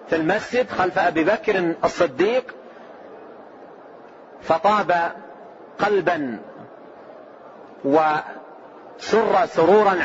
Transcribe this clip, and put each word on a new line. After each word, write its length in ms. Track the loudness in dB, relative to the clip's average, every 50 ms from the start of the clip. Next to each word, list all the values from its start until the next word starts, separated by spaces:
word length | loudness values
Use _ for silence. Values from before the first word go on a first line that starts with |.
| -6 -4
في 60 | -2
المسجد 540 | 0 0 0 0 -2 -2 -2 -2 -2 -2 -2
خلف 300 | -2 -2 -2 0 0 0
أبي 240 | 0 0 0 0 2
بكر 500 | 2 0 0 0 0 0 0 0 -2 -2 -2 -2
الصديق، 600 | -2 0 0 0 0 2 0 0 2 2 -2 -2 -6 -14 -20 -20 -20 -20 -20 -20 -20 -20 -20 -20 -20 -20 -20 -20 -20 -20 -20 -20 -20 -20 -20 -20 -20 -20 -20 -20 -20 -20 -20 -20 -20 -20 -20 -20 -20 -20 -10
فطاب 680 | -2 -2 0 2 2 2 2 2 0 0 0 0 0 -4 -6 -10 -18 -20 -20 -20 -20 -20 -20 -20 -20 -14 -6 -4
قلبا 600 | -2 0 0 2 0 0 -2 -2 -4 -6 -8 -10 -12 -16 -20 -20 -20 -20 -20 -20 -20 -20 -20 -20 -20 -20 -20 -20 -20 -20 -20 -20 -20 -20 -20 -20 -20 -20 -16 -6 -2
وسر 1600 | 2 2 4 4 2 0 -2 -4 -8 -16 -18 -20 -20 -20 -20 -20 -20 -20 -20 -20 -20 -20 -12 -4 0 2 2 2 2 2 2 0
سرورا 500 | 0 0 2 4 6 6 6 6 4 2 2